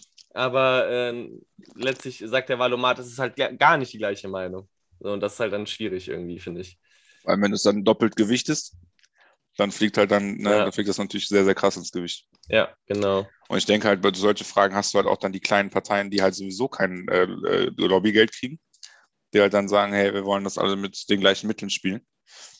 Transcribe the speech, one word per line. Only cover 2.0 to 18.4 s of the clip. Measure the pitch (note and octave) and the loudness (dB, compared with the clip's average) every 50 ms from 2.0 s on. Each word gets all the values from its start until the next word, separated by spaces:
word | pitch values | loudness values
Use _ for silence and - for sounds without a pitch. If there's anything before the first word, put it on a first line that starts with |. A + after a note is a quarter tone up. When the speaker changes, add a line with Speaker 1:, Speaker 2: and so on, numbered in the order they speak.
| - C3 - - G#2 | -8 -14 -12 -12 -8
Speaker 1:
sagt | A2+ B2 C3 B2+ - | -2 -2 -2 -2 -2
der | B2+ A#2+ | -2 0
Wahlomat, | B2+ B2 B2 B2 B2+ B2+ B2 B2+ | 0 0 0 0 0 0 0 0
es | B2 B2 | -4 -12
ist | A#2+ C3+ | -8 -6
halt | C3 A#2+ - | -6 -4 -2
ga-, | C#3 C3 - | -2 -4 -2
gar | B2 - C#3 D#3 E3 | 2 4 6 6 6
nicht | C#3+ B2+ - | 4 0 -4
die | - G#2+ | -6 -4
gleiche | G#2+ G2+ G2 - - G2 | -4 -4 -4 -4 -8 -8
Meinung. | F#2+ F#2 F#2 F2+ F#2 F#2+ G2 _ _ _ _ _ _ - | -6 -6 -6 -6 -8 -10 -14 _ _ _ _ _ _ -12
So, | - G2+ | -8 -6
und | G2+ G2+ | -4 -4
das | G#2 G#2+ | -4 -4
ist | - - | -2 -2
halt | A#2 G2 | -4 -2
dann | G2+ G#2 G#2 | -2 -4 -6
schwierig | - - - A2 G2 F#2 F2+ - | -8 -8 -8 -6 -6 -6 -6 -8
irgendwie, | B1+ C#2 F2 F2 F2 F2 E2 | -8 -8 -8 -8 -10 -10 -12
finde | - F2+ E2+ E2+ | -12 -12 -12 -12
ich. | F#2 - - _ _ _ _ _ _ _ _ _ - | -14 -16 -18 _ _ _ _ _ _ _ _ _ -4
Speaker 2:
Weil | F#2 F#2 G2 | -2 0 2
wenn | G2+ G2+ | 2 2
du | A2 | 2
es | G2+ - | 2 2
dann | G2+ G2+ G#2 | 2 2 4
doppelt | G2 A2 G#2+ - A#2 G#2 - | 4 2 4 4 2 0 2
gewichtest, | A#2 G#2+ G#2 B2+ B2 - - D3+ - - - - - - _ _ _ _ _ _ _ _ _ _ _ _ _ _ | 2 2 2 2 0 0 -2 -4 -4 -6 -12 -18 -20 -20 _ _ _ _ _ _ _ _ _ _ _ _ _ _
dann | - G#2 G2+ | -2 -2 -2
fliegt | - - G#2+ G2+ - G#2+ | 0 0 0 2 4 4
halt | G2+ G2 | 4 4
dann, | G2+ G2+ G2+ G2+ G#2 | 4 2 2 0 -4
ne, | G#2 G#2 G2+ | -2 0 2
Speaker 1:
Ja. | G#2 G#2+ | 2 2
Speaker 2:
dann | G#2 G2+ | 2 0
fliegt | - G#2+ G2+ G2+ | -2 -4 -4 -4
das | F#2 - | -2 -4
natürlich | G2+ G2 - G2 - | -4 -6 -6 -8 -4
sehr, | - G2+ G2+ F#2+ | 0 2 4 4
sehr | G2 F#2+ | 4 2
krass | - G2+ G2 - | 4 2 0 0
ins | F2+ E2+ - | 0 -10 -10
Gewicht. | - F2+ F2 E2+ - - _ _ _ _ _ | -8 -8 -8 -8 -10 -12 _ _ _ _ _
Speaker 1:
Ja, | - A2 A2 - - - _ _ | 0 0 0 0 0 -4 _ _
genau. | - G#2 G#2 G2+ G2 G2 F#2+ G2 - _ _ _ - | -6 -4 -2 0 0 0 0 -2 -6 _ _ _ -4
Speaker 2:
Und | - G2 | -4 -2
ich | - | 2
denke | - G#2+ G#2+ A2 G#2 | 2 2 2 4 2
halt, | G2+ F2+ | 2 2
bei | G2 G2+ F#2 | 2 0 0
solche | F#2 G2+ G#2 G#2 - G2 | 2 2 2 2 0 -2
Fragen | - - G2+ G2 G2 G2 | -2 2 2 2 4 2
hast | G2+ - - - | -2 -2 0 0
du | G2+ | 2
halt | G2 G2 | 2 2
auch | G2 | 0
dann | - - F#2+ | -2 -2 -6
die | F#2 F#2+ | -6 -4
kleinen | - - G#2 G2+ G2 F#2+ | -2 0 2 2 2 0
Parteien, | - G#2+ - - G#2 G2+ G2+ G2 | -2 -4 -2 -2 -2 -2 -2 -2
die | G2+ G2 | 0 2
halt | F#2+ F#2+ F#2+ | 2 2 0
sowieso | G2 G2 F#2+ F#2+ G#2 B2+ - | -2 -8 -8 -6 -4 -4 -4
kein, | - - G2 F#2 F2+ F2+ F#2 - | -2 -2 -2 -2 -2 -6 -6 0
äh, | F2+ F#2 F#2 | 2 2 2
äh, | F#2 F#2+ - - F2+ F#2 F#2 F#2 F2+ - | 0 -2 -6 -2 0 0 0 0 -2 -2
Lobbygeld | - - F2+ F#2+ F#2 F#2+ G#2+ G2+ A2 A2+ - | 0 0 2 2 4 2 4 4 4 4 2
kriegen, | - - | 0 -8